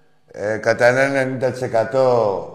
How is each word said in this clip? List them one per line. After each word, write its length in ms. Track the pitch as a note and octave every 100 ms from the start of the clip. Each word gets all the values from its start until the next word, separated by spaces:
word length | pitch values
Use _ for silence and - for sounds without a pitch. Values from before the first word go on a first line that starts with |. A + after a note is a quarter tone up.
| _ _ _
ε, 240 | - G2+ G#2+
κατά 300 | A2 A2+ A#2+
ένα 140 | B2+
ενενήντα 500 | C#3 C#3 C3 C3 B2+
τοις 120 | B2
εκατό 440 | B2 A2+ G#2+ C3 C3 A#2+ G#2+ F#2+ E2